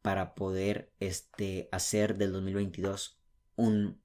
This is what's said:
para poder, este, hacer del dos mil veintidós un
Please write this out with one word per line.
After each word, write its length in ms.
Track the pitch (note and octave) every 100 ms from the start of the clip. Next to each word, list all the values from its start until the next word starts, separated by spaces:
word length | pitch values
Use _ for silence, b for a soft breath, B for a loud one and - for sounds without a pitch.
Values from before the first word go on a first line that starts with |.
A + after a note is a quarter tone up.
para 360 | G#2 F#2+ F#2 -
poder, 560 | G2 F#2+ G2 G#2 - _
este, 680 | G2 F#2 - - G2 F#2 -
hacer 440 | F#2+ - G#2+ G#2 G2
del 140 | G2
dos 120 | F#2+
mil 120 | F#2+
veintidós 640 | G2 G2+ F2 G2 G2 - _ _ _ _ -
un 440 | A#2 G#2+ G#2 -